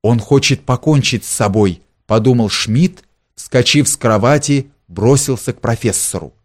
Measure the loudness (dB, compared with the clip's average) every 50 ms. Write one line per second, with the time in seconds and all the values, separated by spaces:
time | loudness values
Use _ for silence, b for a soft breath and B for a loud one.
0 | 2 2 0 0 2 2 2 2 2 0 -2 -2 -2 -4 -4 -2 0 2 2 2
1 | 2 0 -4 -4 -6 -8 -4 -2 -2 0 2 2 2 2 0 -4 _ _ _ _
2 | _ -2 0 2 2 2 2 2 0 -2 -2 -6 -4 -2 0 0 0 0 -2 -8
3 | _ _ _ _ _ _ _ -20 -14 -2 0 0 0 2 2 2 0 0 -4 -2
4 | 0 0 2 2 2 2 2 2 0 0 -2 -2 -2 -8 _ _ _ _ -6 0
5 | 2 4 4 2 2 -2 -4 -4 -4 -8 -8 -4 -4 -4 -4 -2 -2 -4 -2 -2
6 | -6 -6 -8 -8 -10 -12 _ _